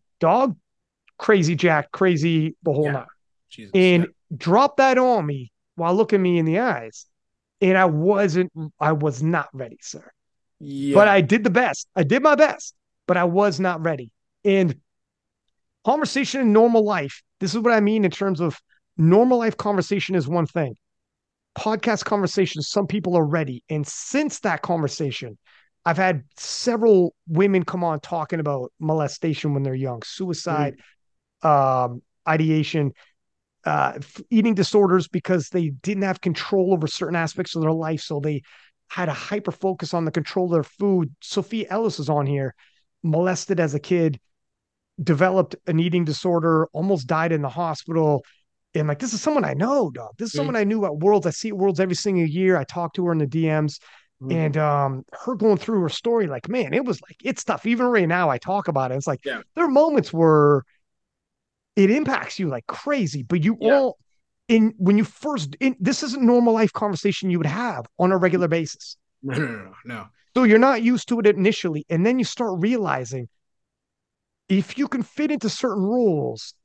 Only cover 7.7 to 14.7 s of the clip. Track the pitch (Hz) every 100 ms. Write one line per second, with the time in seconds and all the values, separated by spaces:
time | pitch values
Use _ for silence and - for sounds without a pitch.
7.7 | 185 185 151 175 202 202 170 180 160 156
8.7 | - 151 156 151 127 160 170 143 131 117
9.7 | - - - - _ _ _ _ - 143
10.7 | 139 139 170 208 196 151 220 214 202 233
11.7 | - - 190 143 247 302 285 302 - -
12.7 | - _ _ - 180 175 180 208 156 185
13.7 | 165 165 143 117 _ _ _ 202 196 180